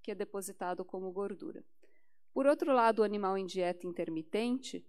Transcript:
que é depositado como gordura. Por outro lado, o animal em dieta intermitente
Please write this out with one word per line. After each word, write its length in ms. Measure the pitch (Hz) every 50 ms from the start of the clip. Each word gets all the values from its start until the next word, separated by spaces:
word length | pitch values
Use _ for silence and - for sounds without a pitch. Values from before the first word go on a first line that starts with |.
que 80 | - -
é 40 | 208
depositado 680 | 190 208 - - 196 185 - 196 - 185 180 180 175 185
como 280 | 185 - 185 190 185
gordura. 520 | 180 190 202 202 208 165 - - - - - - - - - - - - - - - - - -
Por 140 | - - 269
outro 260 | 277 302 302 339 320
lado, 280 | 262 247 226 226 220 220
o 40 | 214
animal 340 | 208 208 208 202 185 190 190
em 80 | 190
dieta 400 | 180 - 185 180 175 180 180 -
intermitente 960 | 180 175 - 170 160 165 160 160 - - 202 226 240 247 254 - - - 175 -